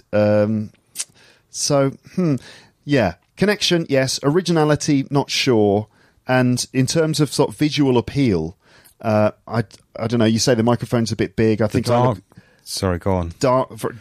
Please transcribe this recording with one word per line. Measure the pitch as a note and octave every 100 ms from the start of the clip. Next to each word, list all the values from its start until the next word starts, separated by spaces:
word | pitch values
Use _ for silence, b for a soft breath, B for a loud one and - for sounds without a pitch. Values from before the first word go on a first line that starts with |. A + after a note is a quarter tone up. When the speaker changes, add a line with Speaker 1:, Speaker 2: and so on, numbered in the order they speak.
| -
Speaker 1:
Um, | G#2 G#2 G#2 G#2 A2 G#2 - _ - - b b b b
so, | - - C#3+ C3+ - - -
hmm, | F3 C3 B B B _ D3
yeah. | C#3 F#2+ - _ -
Connection, | G3 G3+ - F3 -
yes. | C3+ C3+ -
Originality, | - E3 E3+ E3 D3+ D3 - C#3 C#3
not | C#3+ -
sure. | - C#3 A2 G#2 G2+ G#2+ b b b -
And | B2+ B2+ B2 -
in | C3 C3
terms | E3 D#3+ D3+
of | D3
sort | - C#3
of | A2
visual | D3+ C#3+ C#3 B2
appeal, | - C#3 C3 F2 D#2+ - b b b _
uh, | A2+ G#2+ G#2+ - -
I, | A2+ A2 - _ -
I | A2
don't | A#2+
know. | A2
You | A2+
say | - A#2
the |
microphone's | A#2 A#2+ - A#2+ A2
a | A2
bit | G#2 -
big. | A2 A2
I | G#2+
Speaker 2:
The |
Speaker 1:
think | C3+ A2+
I |
Speaker 2:
dark, | A#2+ B2+ G2
Speaker 1:
look | - b b b
Speaker 2:
sorry, | - - G2 F2
go | G2+
on. | F#2 E2+ -
Speaker 1:
dark, | C3+ C3 B2+
v-, | A2+ - A#2